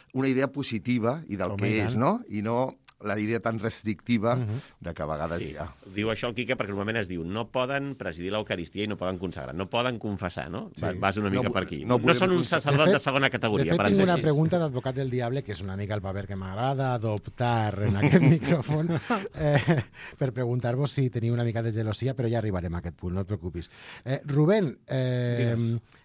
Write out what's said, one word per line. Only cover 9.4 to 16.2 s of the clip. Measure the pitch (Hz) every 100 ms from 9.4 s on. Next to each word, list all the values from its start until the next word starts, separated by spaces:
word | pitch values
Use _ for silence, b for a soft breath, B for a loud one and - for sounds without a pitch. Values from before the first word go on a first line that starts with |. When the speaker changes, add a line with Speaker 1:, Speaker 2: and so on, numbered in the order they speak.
| 65
Speaker 3:
no | 76 95
poden | 117 123 117
confessar», | 110 98 92 - 69
no? | 92 220 -
Va-, | 85
Speaker 1:
Sí. | 90
Speaker 3:
vas | 98 98
una | 101
Speaker 1:
No | 123
Speaker 3:
mica | 104
Speaker 1:
pu-, |
Speaker 3:
per | 92
aquí. | 92 82
Speaker 1:
no | 107 123
Speaker 3:
No |
Speaker 1:
podem | 113 165
Speaker 3:
són | 190
un | 180
Speaker 1:
confessar. | 165 160
Speaker 3:
sacerdot | 143 143 156
Speaker 2:
De |
Speaker 3:
de | 143
Speaker 2:
fet, |
Speaker 3:
segona | 147 135 135
categoria, | 117 117 104 156
Speaker 2:
de |
fet, | 170
Speaker 3:
per | 202
Speaker 2:
tinc | 196
Speaker 3:
exemple. | 185
Speaker 2:
una | 170
pregunta | 156 147 160 175
d'advocat | 160 123 131 131
del | 135
diable | 123 120 131
que | -
és | 92
una | 98 95
mica | 101
el | 104
paper | 95 95